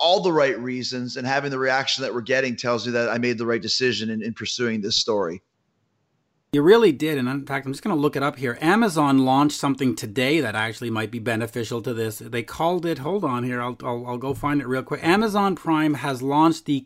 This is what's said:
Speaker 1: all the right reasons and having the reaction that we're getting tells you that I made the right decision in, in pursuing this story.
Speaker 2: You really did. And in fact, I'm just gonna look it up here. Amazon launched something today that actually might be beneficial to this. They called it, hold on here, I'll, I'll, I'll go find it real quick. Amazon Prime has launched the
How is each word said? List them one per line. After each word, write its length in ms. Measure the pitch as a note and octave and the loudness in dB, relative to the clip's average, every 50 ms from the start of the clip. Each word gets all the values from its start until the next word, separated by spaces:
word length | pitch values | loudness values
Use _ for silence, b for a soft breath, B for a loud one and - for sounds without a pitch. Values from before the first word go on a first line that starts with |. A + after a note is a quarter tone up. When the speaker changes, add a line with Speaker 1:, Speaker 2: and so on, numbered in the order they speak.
Speaker 1:
all 200 | E3 E3+ F#3 G#3 | 2 4 4 4
the 120 | F3 F3+ | 2 2
right 260 | D#3+ D3+ C#3 C3+ A2 A2+ | 2 4 4 2 0 -2
reasons 580 | B2 B2+ B2+ B2+ A#2 - B2+ B2 B2 A#2+ A#2+ | -4 -6 -6 -6 -6 -6 -6 -6 -8 -8 -8
and 80 | C3+ B2 | -6 -4
having 280 | C3 C3+ C#3+ C#3+ C#3 | -2 -2 -2 -2 -2
the 60 | C3+ C3 | -2 -2
reaction 420 | C3 C3 C3 C3+ C3 - - C3+ | 0 0 0 0 0 -2 -2 -2
that 100 | C3+ G#2+ | -4 -4
we're 100 | A2 A#2+ | -4 -4
getting 340 | G#2+ B2+ C3 C3 C3+ B2+ A#2 | -2 0 0 2 0 0 -2
tells 280 | - - A#2+ A#2+ A2 G2+ | -2 -2 0 0 0 0
you 60 | A#2+ | 0
that 180 | A#2 A#2 A#2 G#2+ | 0 0 0 0
I 100 | A2+ A#2+ | 0 0
made 200 | A#2+ B2 A#2 G#2+ | 0 0 0 0
the 80 | A#2 | 0
right 160 | A#2 A#2 A2 | 0 -2 -2
decision 480 | - G#2+ - - B2+ B2+ G#2+ G#2 A2 A2+ | -2 -2 0 0 2 0 0 0 -4 -4
in, 100 | A2 A2 | -4 -4
in 140 | G#2 A#2 A2 | -6 -6 -6
pursuing 460 | - G#2+ - - B2+ A#2+ A2+ A2 G#2+ | -6 -8 -6 -4 -2 -2 -2 -2 -2
this 160 | G2 A#2 A#2+ | -2 -2 0
story. 460 | - - A#2+ G#2+ G2+ F#2 E2 F2+ F#2+ _ _ _ _ _ _ _ _ _ _ _ _ _ _ _ _ _ _ _ _ _ _ | 0 0 0 0 0 0 -2 -4 -8 _ _ _ _ _ _ _ _ _ _ _ _ _ _ _ _ _ _ _ _ _ _
Speaker 2:
You 100 | - C#3+ | 0 4
really 280 | C#3+ F3+ A3 A#3 A3+ F3 | 8 8 8 8 8 6
did. 260 | C3 A#2+ D3+ D#3 D3+ | 4 2 -2 -2 -2
And 120 | C3+ B2 B2 | -2 -2 -2
in 180 | C3+ C#3+ C3+ | -2 -4 -6
fact, 180 | - C#3 C3 C3 | -6 -6 -6 -4
I'm 80 | C3+ | -6
just 120 | C#3 - - | -8 -4 -2
gonna 100 | G#3+ F3 | -2 0
look 220 | D3 D3 D3 D3 | 2 2 0 0
it 80 | C#3+ C#3 | 0 -2
up 120 | D3 C#3 | -2 -2
here. 220 | B2 C#3 A#2+ A#2+ - | -2 -4 -4 -2 0
Amazon 580 | D#3 E3 G3+ A#3 A#3+ G3 D#3 D#3+ D3 C#3 C3+ C3+ C3 | 2 2 4 4 4 2 2 2 4 4 6 4 6
launched 320 | C3 C3 C3+ C#3+ D3 - | 6 4 4 4 4 2
something 380 | - - C#3 C3 C3+ C#3 B2+ A2 | 0 -2 -2 0 0 0 -2 -2
today 460 | - B2 G#2+ G2+ B2+ B2+ C3+ D#3+ E3 | -2 -6 -6 -2 0 0 2 2 2
that 160 | C3 G#2+ G#2 | 0 0 -2
actually 340 | A2 A2 A2+ A2 - A#2+ A#2 | -2 -2 -4 -4 -6 -6 -4
might 220 | A2+ A2 A2 G#2+ | -4 -4 -4 -4
be 80 | A#2+ A2+ | -6 -6
beneficial 600 | G#2+ A#2+ A2+ A2 A#2 A2+ - B2 A2+ - A#2+ A#2 | -4 -2 -2 -2 -4 -4 -4 -6 -6 -4 -6 -6
to 120 | G#2 C3 A#2 | -4 -4 -4
this. 240 | A2+ A2+ A2 G#2+ - | -4 -4 -4 -6 -8
They 240 | A#2 A#2 A#2+ A#2 | -10 -8 -6 -6
called 420 | A2+ - - - D#3+ E3+ F3+ F3 E3 | -6 -6 -4 -2 0 0 0 0 -2
it, 140 | E3+ D#3+ C3 | -2 -4 -4
hold 260 | C3 D#3+ G3 G#3 F3 | -4 -4 -2 -2 -2
on 200 | C3+ B2 B2 B2 | -2 -2 -2 -2
here, 160 | B2+ B2 B2 | -2 -4 -4
I'll, 160 | A#2+ B2 A#2+ - - | -4 -6 -8 -8 -6
I'll, 200 | B2 A#2+ A#2+ B2 | -6 -6 -6 -6
I'll 140 | B2 B2 B2 | -6 -8 -6
go 160 | C3 C3+ C3 | -4 -6 -4
find 260 | - - C#3+ D3 C#3+ | -2 -2 0 0 0
it 60 | B2 | 0
real 160 | B2 C3 C3 | -2 -2 -2
quick. 180 | B2 - D3 C3+ D#3+ | -4 -4 -6 -2 0
Amazon 500 | E3 F#3 G#3+ A3+ A3 F#3+ G#3 G3 G3 F3 | 2 2 2 2 2 0 0 0 0 -2
Prime 400 | - - E3 D#3 D3+ D#3 D3+ D3 | -2 -2 0 2 2 2 2 0
has 280 | - - C#3+ C3 A#2+ | 0 -2 -4 -4 -4
launched 420 | C3 C#3 C#3+ D3+ D#3+ E3 D#3+ - - | -2 0 4 6 6 4 4 2 -2
the 160 | D#3 C#3+ C3 C3+ | -2 -2 -2 -4